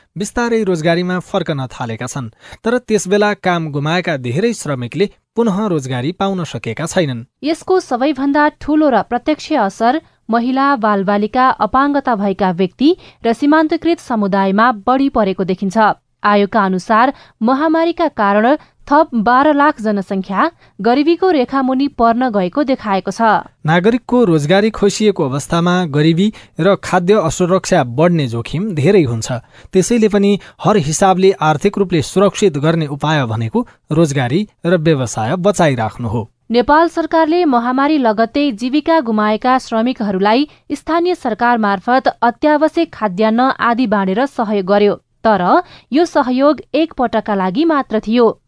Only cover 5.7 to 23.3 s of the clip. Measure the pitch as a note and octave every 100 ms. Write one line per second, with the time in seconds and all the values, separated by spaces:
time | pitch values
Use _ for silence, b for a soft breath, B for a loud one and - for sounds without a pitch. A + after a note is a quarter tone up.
5.7 | D#3+ C3 B2+ C3+ - G3 F#3+ D#3+ A#2 A2+
6.7 | A2 D#3+ F#3+ D#3 A#2+ A#2 - C#4+ D#4+ -
7.7 | F#4 - A#3+ C#4 C4 C#4+ C#4+ D4+ - -
8.7 | D4+ D#4 A3+ - A#3+ D4+ D4 - D4+ G3
9.7 | - A3+ D#4 - b - A3+ A#3+ C4 C#4
10.7 | C#4 G#3+ G3+ F#3+ G#3 G#3 B3+ B3+ - G#3+
11.7 | C4 C#4+ C#4+ C4+ A3 G3+ F#3+ F#3+ E3+ F#3
12.7 | - C4+ F#4 B B A#3 A3+ C#4+ D#4 D#4+
13.7 | E4 E4 E4+ - A3+ G3+ G3 G3 G3 A#3+
14.7 | A3 - C4 C#4 B3 G3 F#3 F#3 F3+ G3
15.7 | A3 G#3 D#3+ _ _ G#3 G#3 G3+ A#3 G3
16.7 | F#3 - A3 C4 - B B A3 C4+ D#4+
17.7 | D#4+ E4+ E4 D#4 - G3+ G#3 A#3 D4+ b
18.7 | b - D4 D4+ A#3 G#3 B3+ D4 C#4+ D4
19.7 | D4 G#3+ G3+ F#3 G3 F#3 G3+ D#4 - b
20.7 | b G#3 B3+ D4 E4+ F#4+ D#4 B3 C4+ C4
21.7 | C4 C#4+ - A#3 A#3 B3+ G#3 F3+ C#4+ C#4
22.7 | C4 A3 G3 G3 F#3+ A3+